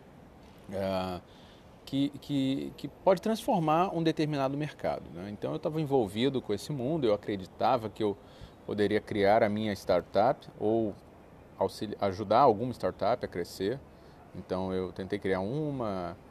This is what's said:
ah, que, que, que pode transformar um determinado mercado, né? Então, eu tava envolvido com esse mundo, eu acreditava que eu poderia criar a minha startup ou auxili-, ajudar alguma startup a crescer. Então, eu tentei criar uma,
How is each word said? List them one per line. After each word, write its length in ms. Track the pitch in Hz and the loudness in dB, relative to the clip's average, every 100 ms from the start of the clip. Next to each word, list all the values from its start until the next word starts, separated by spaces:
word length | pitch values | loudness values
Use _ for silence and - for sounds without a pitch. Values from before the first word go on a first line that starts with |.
| - - - - - - - | -20 -20 -20 -20 -20 -20 -10
ah, 460 | 98 95 95 92 90 - - - - - - | -4 -2 -2 -4 -6 -12 -20 -20 -20 -20 -20
que, 240 | - 135 139 - | -6 -2 -2 -4
que, 520 | - 143 135 139 139 135 | -4 -2 0 -2 -6 -10
que 120 | 143 | -14
pode 340 | - - 185 | 0 2 2
transformar 720 | 214 220 - 208 156 160 196 | 0 -2 0 2 4 2 2
um 80 | 165 | 2
determinado 560 | 160 156 151 147 135 143 | 0 2 0 0 -2 -2
mercado, 500 | 147 - 80 71 - | -6 -4 -4 -4 -8
né? 160 | 80 101 | -12 -12
Então, 220 | 104 123 | -6 -6
eu 60 | 156 | -4
tava 200 | 170 156 | -4 -4
envolvido 600 | 147 139 101 104 131 131 | 2 2 2 2 0 0
com 100 | - | -2
esse 200 | 101 - | -4 -4
mundo, 340 | 147 120 165 120 | -4 -2 0 2
eu 80 | |
acreditava 720 | 104 - 101 92 - 107 127 107 | 2 0 -6 -8 -2 0 2 -2
que 140 | - | -2
eu 140 | 107 98 - - - - - | -2 -2 -12 -20 -20 -14 -6
poderia 340 | 104 101 104 | 0 2 2
criar 440 | - 104 98 110 | 0 2 6 6
a 40 | 110 | 4
minha 240 | 107 110 | 2 -2
startup 760 | 98 - 90 - 98 117 147 - - | -4 2 0 2 2 2 0 -8 -4
ou 380 | 104 113 107 92 - - - - - - | 0 2 0 -6 -18 -20 -20 -20 -20 -4
auxili-, 400 | 98 - 107 - | -4 -2 -8 -2
ajudar 400 | 101 92 98 110 | -2 -2 2 6
alguma 320 | 139 101 127 | 6 6 -2
startup 520 | 113 92 - 101 123 | -4 -6 -2 0 0
a 40 | 95 | -2
crescer. 500 | 90 85 - 95 135 - - - - - | -6 -8 -4 -2 -2 -10 -20 -20 -20 -16
Então, 400 | 92 - 92 95 | -16 -6 -4 -2
eu 200 | 92 92 | -2 -4
tentei 260 | 87 95 104 | -6 -6 -4
criar 220 | 98 92 | 0 0
uma, 760 | 98 143 151 135 110 95 87 85 - | 0 -4 -4 -4 -4 -4 -6 -10 -16